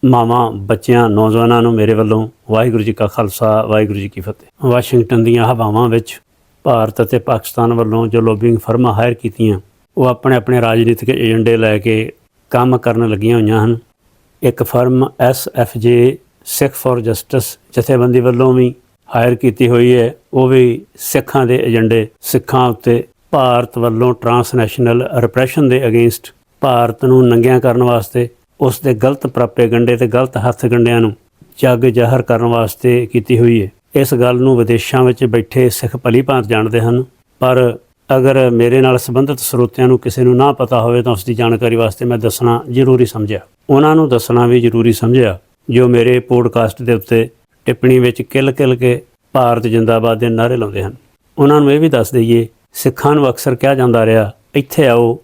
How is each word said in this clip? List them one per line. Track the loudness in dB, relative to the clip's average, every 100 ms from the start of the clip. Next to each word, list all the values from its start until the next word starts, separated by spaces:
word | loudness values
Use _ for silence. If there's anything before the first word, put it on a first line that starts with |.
| 2
ਮਾਵਾਂ, | 2 2 0 -2
ਬੱਚਿਆਂ, | -6 -6 -6 0 2 2
ਨੌਜਵਾਨਾਂ | 2 2 2 2 2
ਨੂੰ | 2
ਮੇਰੇ | 2 0
ਵੱਲੋਂ | 0 0 -2 -4 _ -4
ਵਾਹਿਗੁਰੂ | 0 0 0
ਜੀ | -4
ਕਾ | -4 -4
ਖਾਲਸਾ, | -4 -6 -2 -2 0
ਵਾਹਿਗੁਰੂ | 0 -2 -2 -6
ਜੀ | -8
ਕੀ | -12
ਫਤਿਹ। | -14 -14 -18 _ 0
ਵਾਸ਼ਿੰਗਟਨ | 0 0 -2 0 0
ਦੀਆਂ | 2 2 0
ਹਵਾਵਾਂ | -2 -2 0 0
ਵਿੱਚ | 0 -4 -20 _ _ _ _
ਭਾਰਤ | -2 0 -2 -2
ਅਤੇ | -2 -2
ਪਾਕਿਸਤਾਨ | -2 -6 -4 -4 -2
ਵੱਲੋਂ | 0 -2 -2 0
ਜੋ | 0
ਲੌਬਿੰਗ | 0 0 0 -2
ਫਰਮਾਂ | -2 0 0
ਹਾਇਰ | 0 -2
ਕੀਤੀਆਂ, | -4 -10 -2 -2 -2 -6 _ _ -2
ਉਹ | -2
ਆਪਣੇ | 0 0 0
ਆਪਣੇ | 0 0
ਰਾਜਨੀਤਿਕ | 0 0 0 0 -2
ਏਜੰਡੇ | -2 0 0 0 0
ਲੈ | 0 0
ਕੇ | -2 -2 -4 -12 _ _ _
ਕੰਮ | -2 0 0
ਕਰਨ | 0 -2 -2
ਲੱਗੀਆਂ | -2 0 0
ਹੋਈਆਂ | 2 0 0
ਹਨ। | -2 _ _ _ _ _ _
ਇੱਕ | -4 -2
ਫਰਮ | -2 0 0 0 -2 _
ਐਸ | -2 0 -6 -4
ਐਫ | -4 -2
ਜੇ | 0 4 2 0 _ _ -12
ਸਿੱਖ | -4 -4
for | -2 -4 -4
justice | -4 -6 -4 -6 -6 -14 _
ਜਥੇਬੰਦੀ | -6 0 0 2 2
ਵੱਲੋਂ | 2 2 2
ਵੀ | 2 0 -2 _ _ -6 -2
ਹਾਇਰ | 0 0
ਕੀਤੀ | -2 0 0
ਹੋਈ | 2 4 2
ਹੈ। | 0 -4 _
ਉਹ | -2 2
ਵੀ | 4 2 0 -10 _
ਸਿੱਖਾਂ | -4 -4 -2 -2 0
ਦੇ | 0
ਏਜੰਡੇ, | 0 0 2 0 -2 _
ਸਿੱਖਾਂ | -4 -4 -2 0 0
ਉੱਤੇ | -2 -2 -2 -2 _ _
ਭਾਰਤ | -2 0 0 -2 -4
ਵੱਲੋਂ | -2 0 0
ਟਰਾਂਸਨੈਸ਼ਨਲ | 0 0 -2 0 -2 -2 -2 0 0 -2 -2
ਰਿਪਰੈਸ਼ਨ | -2 -2 -2 0 0
ਦੇ | 2 2
against, | 2 2 0 -14 _ _ _
ਭਾਰਤ | -2 0 0 -2 2
ਨੂੰ | 4 4
ਨੰਗਿਆਂ | 4 2 2
ਕਰਨ | 2 0
ਵਾਸਤੇ, | 2 0 -2 -6 -6 _ _ _
ਉਸ | -2 -2
ਦੇ | -4
ਗਲਤ | 0 0 -2 -6
ਪ੍ਰਾਪੇ | -2 -4 0 0
ਗੰਢੇ | 2 0 0
ਤੇ | 0
ਗਲਤ | 0 -2 -2
ਹੱਥ | -4 -2 -2
ਗੰਢਿਆਂ | 2 2 2
ਨੂੰ | 0 -4 _ _ _ -2
ਜੱਗ | 0 2
ਜ਼ਾਹਰ | 2 2 0 0
ਕਰਨ | 0 -2 0
ਵਾਸਤੇ | -2 -2 -2 0 0 -2
ਕੀਤੀ | -4 0 2
ਹੋਈ | 2 2
ਹੈ। | -2 _ _ -2
ਇਸ | 0
ਗੱਲ | 0 0 2
ਨੂੰ | 2 2
ਵਿਦੇਸ਼ਾਂ | 2 0 0 0
ਵਿੱਚ | 0 0 0
ਬੈਠੇ | -2 -2 0 0
ਸਿੱਖ | -2 -8 -6
ਭਲੀ | 0 0
ਭਾਂਤ | 0 -2 -2
ਜਾਣਦੇ | -2 -2 -2
ਹਨ, | 0 -2 -4 _ _ _
ਪਰ | 0 2 0 -2 _ _ _ 0
ਅਗਰ | 2 2 2
ਮੇਰੇ | 2 2 2
ਨਾਲ | 2 0
ਸੰਬੰਧਿਤ | -2 -2 -2 -4
ਸਰੋਤਿਆਂ | -4 -2 -2 0 2
ਨੂੰ | 2
ਕਿਸੇ | -2 0
ਨੂੰ | 0 2
ਨਾ | 0
ਪਤਾ | 0 -2 0
ਹੋਵੇ | 0 0
ਤਾਂ | -2
ਉਸ | -4 -4
ਦੀ |
ਜਾਣਕਾਰੀ | -4 -2 0 0 0
ਵਾਸਤੇ | -2 -2 -4
ਮੈਂ | -2
ਦੱਸਣਾ | -4 -2 -2 -2 -2
ਜ਼ਰੂਰੀ | 0 2 2 0
ਸਮਝਿਆ, | -2 -6 -6 -10 _ 0
ਉਹਨਾਂ | 2 4 2
ਨੂੰ | 2
ਦੱਸਣਾ | 0 0 0 2
ਵੀ | 2
ਜ਼ਰੂਰੀ | 2 0 0
ਸਮਝਿਆ | 0 0 2 0 -2 _ _ -2
ਜੋ | 2 4
ਮੇਰੇ | 2 2 0
ਪੋਡਕਾਸਟ | 0 0 0 0 -2 -4
ਦੇ | -4
ਉੱਤੇ | -4 0 -2 -2 _ _ _ -6
ਟਿੱਪਣੀ | -2 2 4
ਵਿੱਚ | 2 -2
ਕਿਲ | -6 -2 -2
ਕਿਲ | -2 -2 0
ਕੇ | 0 -2 -8 _ _
ਭਾਰਤ | 0 0 0 0
ਜ਼ਿੰਦਾਬਾਦ | 0 2 0 0 -2
ਦੇ | -2
ਨਾਅਰੇ | -2 -2 -2
ਲਾਉਂਦੇ | -4 -6
ਹਨ। | -10 -12 _ _ _ 0
ਉਹਨਾਂ | 2 4
ਨੂੰ | 4
ਇਹ | 2
ਵੀ | 2
ਦੱਸ | 0 0
ਦਈਏ, | -2 2 0 0 _ _
ਸਿੱਖਾਂ | -6 -4 -2 0 2
ਨੂੰ | 0
ਅਕਸਰ | -2 -6 -2
ਕਿਹਾ | -2 0
ਜਾਂਦਾ | 0 2 2
ਰਿਹਾ, | 2 0 -8 _ -6
"ਇੱਥੇ | -4 0 2
ਆਓ, | 2 0 -2